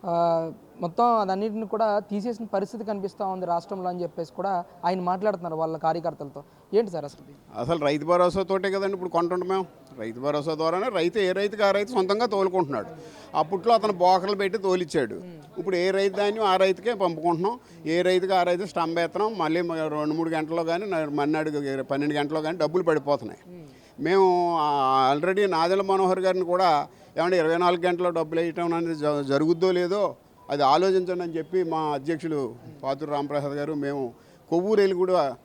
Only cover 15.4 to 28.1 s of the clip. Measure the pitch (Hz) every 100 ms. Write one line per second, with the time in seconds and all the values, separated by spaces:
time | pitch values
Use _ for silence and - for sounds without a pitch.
15.4 | - - 180 180 185 190 196 190 208 220
16.4 | 208 185 190 185 208 220 185 160 165 165
17.4 | 190 247 - 170 156 165 180 185 185 190
18.4 | 175 175 190 - 165 165 165 185 214 214
19.4 | 156 165 170 160 156 151 151 156 165 160
20.4 | 156 165 165 170 208 175 151 143 143 156
21.4 | 156 147 139 135 131 139 147 147 143 156
22.4 | 156 175 156 180 170 151 143 143 110 90
23.4 | - 180 151 127 - - 156 196 190 180
24.4 | 175 165 151 143 131 131 131 147 175 190
25.4 | 202 160 170 190 196 190 185 185 185 185
26.4 | 175 180 185 147 147 - - - 170 180
27.4 | 160 165 175 175 180 175 175